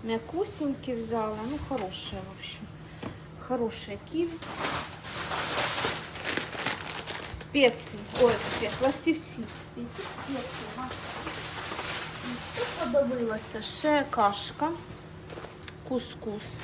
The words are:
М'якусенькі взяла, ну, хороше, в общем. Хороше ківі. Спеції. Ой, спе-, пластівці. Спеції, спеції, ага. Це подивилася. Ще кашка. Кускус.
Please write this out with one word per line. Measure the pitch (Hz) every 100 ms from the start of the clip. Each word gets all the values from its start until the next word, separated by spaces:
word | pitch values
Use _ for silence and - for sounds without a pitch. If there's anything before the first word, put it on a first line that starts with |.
М'якусенькі | 226 226 - 320 427 - 294 254 -
взяла, | 233 220 226 214 214 226
ну, | 294 -
хороше, | 262 190 185 - 196
в | 190 190
общем. | - - - - - - - - - -
Хороше | - 247 226 - - 202 -
ківі. | 320 339 320 - - - - - - - - - - - 101 98 - - - - - - - - - - - - - - - -
Спеції. | - - 285 254 - - 208 208 -
Ой, | 247
спе-, | 202 - - 220 -
пластівці. | 262 294 339 311 -
Спеції, | - 226 - - - 240 - - -
спеції, | 254 262 - - 214 214
ага. | 254 - - - - 156 - 151 - - - - - - 247 247 - -
Це | 480 - 311
подивилася. | 277 240 254 226 214 - 220
Ще | 214 - 302 294 277
кашка. | - 202 202 - - 311 339 - - - - - - - - - - -
Кускус. | 254 - - 220 208 - -